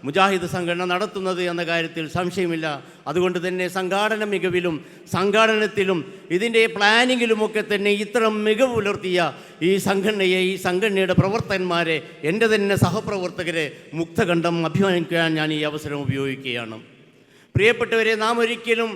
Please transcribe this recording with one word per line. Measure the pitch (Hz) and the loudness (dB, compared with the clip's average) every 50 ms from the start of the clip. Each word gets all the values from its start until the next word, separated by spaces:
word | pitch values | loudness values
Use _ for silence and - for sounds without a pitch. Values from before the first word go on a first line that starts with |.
| - | -6
മുജാഹിദ് | 131 147 196 190 196 196 185 180 165 143 | -2 2 4 4 4 4 0 -2 -4 -4
സംഘടന | 185 175 170 175 175 180 180 | -4 -2 -2 -2 -2 0 -2
നടത്തുന്നത് | 180 180 208 190 - 202 190 185 185 175 180 175 | 0 -2 -2 -4 -6 -6 -4 -4 -2 -2 -2 -2
എന്ന | 170 170 170 156 | -2 -4 -2 -2
കാര്യത്തിൽ | 170 170 165 160 160 165 160 147 - | -2 -2 -2 -4 -6 -8 -8 -4 -4
സംശയമില്ല. | 170 185 180 180 202 180 170 165 160 156 156 147 135 - - - - - 139 | -4 -4 -2 -2 -2 -2 -2 -2 -4 -4 -4 -6 -6 -12 -18 -20 -12 -8 -4
അതുകൊണ്ട് | 151 180 180 185 175 180 165 | 0 0 0 2 0 -2 -4
തന്നെ | 185 185 185 180 175 180 | -4 -2 -2 -4 -4 -2
സംഘാടന | 196 185 180 190 196 214 214 220 214 214 208 | -4 -2 0 0 0 2 0 0 -2 -2 -2
മികവിലും | 202 185 165 185 170 180 175 180 160 143 - - - - - - - | -2 -2 -2 0 0 0 0 0 -4 -4 -8 -14 -20 -20 -10 -4 -2
സംഘാടനത്തിലും | 175 185 202 196 214 226 220 220 214 214 202 - 202 190 185 190 165 135 - - - - - 165 | 0 0 2 4 4 4 4 4 2 0 -2 0 -2 0 0 0 -2 -2 -6 -14 -20 -8 -4 -2
ഇതിൻ്റെ | 185 214 233 220 226 226 226 - | 0 0 2 4 4 4 4 2
പ്ലാനിങ്ങിലുമൊക്കെ | 202 202 208 220 233 254 254 254 240 240 226 220 214 214 214 214 214 208 208 | 2 2 4 6 4 4 4 2 2 2 2 2 2 0 0 0 -4 -2 0
തന്നെ | 208 196 202 208 202 202 214 | -2 0 2 2 2 0 -2
ഇത്തരം | 208 - 247 226 220 214 214 214 | -2 0 2 2 2 2 2 2
മികവ് | 214 220 208 262 254 240 | 0 4 4 4 2 2
പുലർത്തിയ | 226 202 202 202 196 - 185 180 180 170 147 131 - - - - - 156 175 | 0 -2 -2 -4 -4 -4 -2 0 0 0 0 -2 -8 -18 -20 -8 0 2 2
ഈ | 196 196 190 | 2 2 2
സംഘടനയെ, | 196 196 196 185 220 220 202 190 185 185 185 185 185 | 0 0 2 2 0 0 2 2 2 2 2 2 0
ഈ | 190 180 - | -2 -2 -2
സംഘടനയുടെ | 190 180 185 208 220 196 196 190 185 180 180 | -2 0 2 0 0 2 0 2 2 2 2
പ്രവർത്തകന്മാരെ, | 180 190 202 233 233 - 202 190 185 180 175 170 170 160 160 147 - - - - - 151 | 2 2 0 -2 -2 -2 -2 -2 -2 0 0 0 0 0 -2 -2 -4 -10 -16 -6 -2 -2
എൻ്റെ | 175 220 233 220 220 | 0 2 2 2 2
തന്നെ | 214 202 202 202 - 190 | 2 2 2 4 4 2
സഹപ്രവർത്തകരെ | 180 170 220 - 214 208 196 180 175 - - 175 165 160 165 156 135 - - - - - 160 | 2 2 -4 -4 -6 -6 -6 -6 -8 -8 -6 -6 -4 -4 -4 -4 -4 -6 -12 -18 -12 -6 -6
മുക്തകണ്ഠം | 165 165 165 - - 170 175 170 160 170 175 170 165 156 | -6 -4 -2 -2 0 2 2 2 2 0 0 0 -2 0
അഭിമാനിക്കാൻ | 156 190 196 196 180 175 165 - 175 165 165 160 160 156 | 0 2 2 2 2 0 0 0 0 0 2 2 2 0
ഞാൻ | 156 156 156 151 | 0 -2 -2 -2
ഈ | 151 151 | -2 -4
അവസരം | 151 156 - 147 143 143 143 | -4 -6 -8 -6 -6 -4 -4
ഉപയോഗിക്കുകയാണ്. | 131 135 135 139 139 135 135 135 131 120 120 117 110 110 113 - - - - - - _ _ _ _ _ - - _ _ | -2 -2 -2 -2 -4 -4 -6 -6 -6 -6 -6 -6 -8 -12 -14 -16 -20 -20 -20 -20 -20 _ _ _ _ _ -20 -20 _ _
പ്രിയപ്പെട്ടവരെ, | - 196 226 240 240 240 - 226 226 220 214 226 214 220 | 4 4 4 4 2 0 0 0 0 2 2 0 2 0
നാം | 220 233 233 233 | 0 2 2 0
ഒരിക്കലും | 226 240 226 - 240 226 226 233 226 202 | 0 0 -4 -2 -2 0 0 0 -4 -4